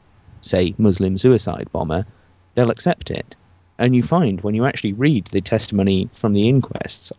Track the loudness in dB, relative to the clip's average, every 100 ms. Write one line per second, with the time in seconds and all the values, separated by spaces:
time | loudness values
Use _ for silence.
0 | _ _ -20 -20 -2 0 0 2 2 2
1 | 0 2 4 4 2 -8 -8 -6 -4 -4
2 | -6 _ _ _ _ 0 2 2 -2 -2
3 | -4 -8 -10 -20 _ _ _ -2 2 2
4 | 2 0 0 -2 -2 0 -2 -2 -6 0
5 | 0 0 -2 -4 -2 -2 -2 0 2 2
6 | -2 -4 0 2 4 2 0 -6 -10 -12
7 | -14